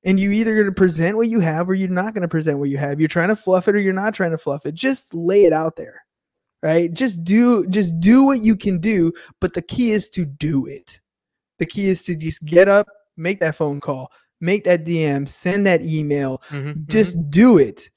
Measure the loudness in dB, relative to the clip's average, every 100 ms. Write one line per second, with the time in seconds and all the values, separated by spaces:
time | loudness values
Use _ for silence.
0 | 0 0 2 0 0 2 0 2 0 2
1 | -2 0 0 0 0 -2 -2 -2 -2 -2
2 | -4 -4 -4 -2 -2 -2 -4 -4 -4 -2
3 | 0 0 0 -2 0 0 2 0 0 -2
4 | -4 -4 -4 -4 -6 -6 -8 -4 -4 -4
5 | -8 -6 0 4 4 4 -4 -8 -18 -20
6 | _ _ _ _ _ _ 0 0 0 -2
7 | -4 -4 0 4 4 2 0 0 -2 2
8 | 4 6 6 4 2 0 0 -2 0 2
9 | 0 -2 -20 _ -6 -6 -8 -2 0 0
10 | -4 -8 -8 -6 -4 -2 -4 -14 -20 -20
11 | _ _ _ _ _ _ -8 -4 -2 -2
12 | -6 -8 -8 -10 2 6 6 4 2 _
13 | _ -10 -6 -2 -4 -2 -6 -4 -8 -8
14 | -12 _ _ _ -4 -2 0 0 0 -2
15 | 0 -2 -6 -6 -4 0 2 0 0 -4
16 | -2 -2 -4 -8 -10 -10 -8 -10 -2 0
17 | 0 -2 -2 4 6 6 4 -2 -20